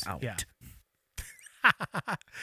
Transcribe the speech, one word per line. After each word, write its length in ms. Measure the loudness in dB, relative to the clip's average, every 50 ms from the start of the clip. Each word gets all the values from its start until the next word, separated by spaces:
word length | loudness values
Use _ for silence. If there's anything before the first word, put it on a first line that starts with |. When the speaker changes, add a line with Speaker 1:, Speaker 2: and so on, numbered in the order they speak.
| -2
Speaker 1:
out. 160 | -2 -2 -2
Speaker 2:
Yeah. 140 | -2 -2 -2 -2 -4 -6 -8 -20 -18 -18 -18 -20 -20 _ _ _ _ _ -10 -10 -8 -8 -10 -18 -20 -20 -4 6 6
<laughs> 500 | 6 6 6 0 -2 -2 -4 -2 -2 -4 -4 -6 -14 -12 -10